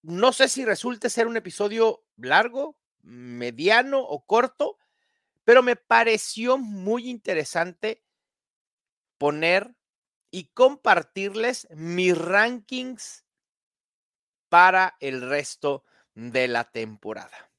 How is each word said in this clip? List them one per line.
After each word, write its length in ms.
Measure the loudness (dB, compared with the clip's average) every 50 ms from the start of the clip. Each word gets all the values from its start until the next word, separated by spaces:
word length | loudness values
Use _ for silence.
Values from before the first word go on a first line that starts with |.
no 300 | _ -10 -2 2 2 2
sé 160 | 4 4 0 0
si 160 | 2 -4 -2
resulte 460 | -2 -2 -2 -4 -8 -8 -4 -6 -6
ser 180 | -2 -2 -2 -2
un 80 | -2
episodio 680 | -6 -8 -10 -6 -4 -4 -4 0 2 2 2 2 -2 _ _ _
largo, 600 | _ -2 4 4 4 4 2 -4 -8 -8 -8 -10 _ _ _ _ _
mediano 960 | _ -20 -20 -20 -16 -14 -10 -8 -8 -8 -6 -2 0 2 2 2 2 0 -4 -4
o 260 | -4 -4 -10 -12 _
corto, 520 | _ 2 2 2 0 _ _ -6 -6 -6 _ _ _ _ _ _ _ _ _ _ _ _ _ _
pero 180 | 6 6 6
me 140 | 6 4 -2
pareció 800 | -4 _ _ 2 4 4 2 0 -2 -4 -8 -8 -6 0 0 0 0
muy 500 | -2 -8 -12 -8 -4 -4 -4 -4 -4 -10
interesante 920 | -14 -10 _ -4 -4 -4 -4 -4 -4 -4 -4 -4 -6 _ -8 -8 -8 _ _ _ _ _ _ _ _ _ _ _ _ _ _ _ _ _ _ _ _ _ _ _ _ _
poner 580 | -2 -2 0 0 0 2 2 0 0 -4 _ _ _ _ _ _ _ _ _ _ _ _
y 140 | -14 -14 -14 _ _
compartirles 1120 | 4 4 4 4 2 _ 2 2 2 2 _ _ -8 -8 -6 -4 -4 -4 -4 -4 -6 -12 _
mis 480 | -16 -12 -8 -6 -2 0 2 2 2 2
rankings 1040 | 0 0 2 2 2 2 -2 -8 _ _ -10 -10 -10 -10 -12 -14 -16 -18 -20 -20 _ _ _ _ _ _ _ _ _ _ _ _ _ _ _ _ _ _ _ _ _ _ _ _ _ _
para 480 | 6 6 6 8 6 4 0 0 -4 _
el 280 | -8 -8 -6 -6 -4 -4
resto 560 | -4 -4 -4 -6 -14 _ -4 -4 -4 -4 _ _ _ _ _ _ _
de 340 | -16 -16 -4 -2 0 0 0
la 220 | 0 -2 -4 _
temporada. 800 | _ -10 -10 -10 -12 -16 _ -14 -12 -12 -14 -20 -20 -20 -20 _ _